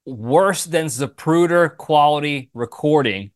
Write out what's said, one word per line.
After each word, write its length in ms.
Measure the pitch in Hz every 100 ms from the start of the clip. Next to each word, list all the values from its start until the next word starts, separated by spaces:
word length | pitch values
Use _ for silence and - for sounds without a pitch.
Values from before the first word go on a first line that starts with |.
worse 600 | - 120 113 160 196 165
than 220 | 165 165 160
Zapruder 880 | 120 139 - 156 170 170 175 160 -
quality 720 | - 151 147 147 147 143 127
recording 800 | 160 156 - 147 151 123 98 101